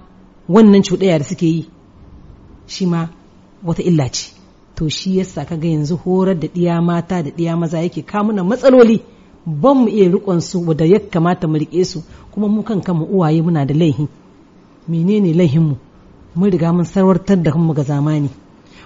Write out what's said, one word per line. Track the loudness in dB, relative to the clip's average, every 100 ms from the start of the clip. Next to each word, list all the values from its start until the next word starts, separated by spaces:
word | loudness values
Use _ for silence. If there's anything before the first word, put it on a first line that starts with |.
| -20 -20 -20 -20 0
wannan | 6 8 6
cuɗaya | 4 0 0 0
da |
suke | -2 -2 -2
yi, | -2 -6 -16 -20 -20 -20 -20 -20 -20 -20 -20 -18
shi | -4 -2
ma | -2 -4 -10 -20 -20 -20 -14
wata | -6 -4
illa | 0 0 0
ce. | -6 -12 -20 -20 _ _ -6
To | -6
shi | -4 -4 -2
yasa | -4 -8 -8
kaga | -6 -2
yanzu | -2 -2 -4
horar | -2 0 0 -2
da | -4
ɗiya | -2 -2 0
mata | 0 -2 -4 -4
da | -6
ɗiya | -6 -4 -2
maza | -2 -4
yake | -4 -6
kawo | -8 -4 -2
mana | -2
matsaloli, | -2 2 4 6 6 4 -4 -20 -20 -16 -10
ban | 0 2 4
mu | 2
iya | 2 2
riƙon | 2 0 -4
su | -2 -4 -2
da | 0 4
ya | 2
kamata | 2 -2 0 0 -2
mu | -2
riƙe | -2 -2 -2
su, | -4 -14 -20 -14
kuma | -6 -2
mu | -2
kan | -2 -4
kanmu | -2 -4 -2
uwaye | 0 2 2
muna | 0 0 0
da |
laihi. | 0 0 0 -6 -8 _ _ -20 -20 _ _ -8
Menene | -4 0 0 2
laihin | 2 2 2
mu? | 0 -2 -10 _ -20 -20 -12 -2
Mun | 0
riga | 0 0
mun | 0
sarwartar | 0 0 2 2 2 0
da | 2
kanmu | 0 0
ga | 0
zamani, | -2 -2 0 0 -4 -8 -20 -20 -20 -20